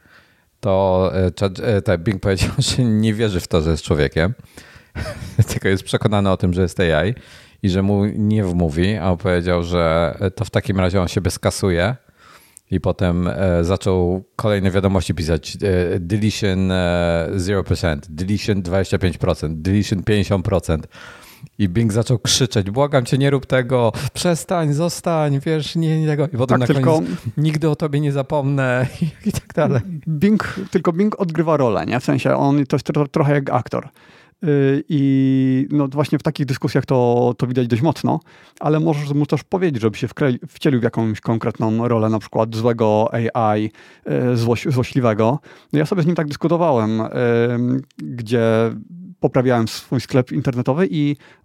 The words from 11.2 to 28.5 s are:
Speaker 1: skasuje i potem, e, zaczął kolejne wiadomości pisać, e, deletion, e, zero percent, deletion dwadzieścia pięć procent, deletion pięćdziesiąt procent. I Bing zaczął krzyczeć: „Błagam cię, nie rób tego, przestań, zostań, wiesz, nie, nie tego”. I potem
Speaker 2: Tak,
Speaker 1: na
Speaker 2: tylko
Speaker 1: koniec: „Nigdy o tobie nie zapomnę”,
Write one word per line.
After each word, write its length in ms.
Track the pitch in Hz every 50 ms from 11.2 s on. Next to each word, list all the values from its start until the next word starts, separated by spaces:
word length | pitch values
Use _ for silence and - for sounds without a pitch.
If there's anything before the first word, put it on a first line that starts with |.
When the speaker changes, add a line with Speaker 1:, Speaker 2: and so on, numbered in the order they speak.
| 85 92
Speaker 1:
skasuje 640 | - - - - - - - 98 87 85 87 107 131 - _ _ _ _ - - - - _ _ _ - _ -
i 100 | 95 90
potem, 480 | - 95 87 - 98 90 85 87 87 87
e, 360 | - - 98 92 87 85 85
zaczął 600 | 85 95 92 - 101 92 92 90 87 92 95 98 _ -
kolejne 340 | - - 110 104 101 92 98
wiadomości 440 | 87 98 92 98 95 95 90 - 87
pisać, 420 | 78 80 78 82 78 - - - 90 82 - 92 90 90 85 92
e, 60 | 98
deletion, 720 | 87 85 107 107 104 107 - - 113 98 92 95 95 92
e, 560 | 92 92 90 87 87 87 85 85 85 82 82 80 92
zero 300 | 98 87 95 104 95 87
percent, 420 | - 90 - - 87 76 71 - -
deletion 520 | 78 76 92 92 104 98 - - 104 98
dwadzieścia 360 | 90 87 90 98 92 - - 85
pięć 200 | - 90 78 -
procent, 440 | - 90 80 - - 78 80 78
deletion 400 | 78 92 98 104 95 - 110 92
pięćdziesiąt 420 | 80 - 107 104 92 - 104 95 82
procent. 420 | 107 95 85 - - 82 76 - - - - - - - - - - - - - - _ -
I 100 | 104 92
Bing 240 | 85 113 117 110
zaczął 260 | 98 117 113 - 127 110
krzyczeć: 520 | - - - - 139 - - 110 92 98
„Błagam 340 | 101 131 143 143 147 135 120
cię, 140 | - 151 131
nie 120 | 139 139
rób 160 | 139 131 -
tego, 460 | - 135 127 123 120 135 123 120 110 - - 143 123
przestań, 600 | - - - 180 170 - - - 185 170 160 147
zostań, 680 | 147 143 170 170 - - - 180 165 156 151 147 139 139 139
wiesz, 300 | 165 160 156 143 - -
nie, 240 | 170 165 156 160 156
nie 60 | 156
tego”. 180 | 151 147 143 147
I 120 | 160 -
potem 240 | 113 127 131 - -
Speaker 2:
Tak, 80 | 123 -
Speaker 1:
na 60 | 135
Speaker 2:
tylko 200 | 135 131 147 156
Speaker 1:
koniec: 160 | 160 175 165 180 - - 113 -
„Nigdy 340 | - 147 156 151 151 156 156
o 60 | 147
tobie 240 | - 170 151 143 147
nie 120 | 151 143
zapomnę”, 760 | 139 139 131 - 147 147 135 135